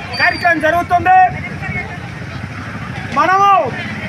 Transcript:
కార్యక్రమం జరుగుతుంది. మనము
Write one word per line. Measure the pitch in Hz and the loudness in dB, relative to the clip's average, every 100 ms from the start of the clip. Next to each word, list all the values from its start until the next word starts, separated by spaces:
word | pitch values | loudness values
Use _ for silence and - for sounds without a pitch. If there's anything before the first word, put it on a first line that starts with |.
| - - | -8 -2
కార్యక్రమం | 330 349 349 320 311 | -2 0 0 2 0
జరుగుతుంది. | 339 349 349 339 370 359 - - - 370 370 - - - - - - - - - - - - - 277 | 0 0 2 6 6 6 2 -8 -8 -8 -8 -8 -10 -12 -12 -12 -10 -10 -10 -10 -10 -10 -10 -4 0
మనము | 330 381 403 370 254 - - - | 2 4 6 4 2 -4 -8 -8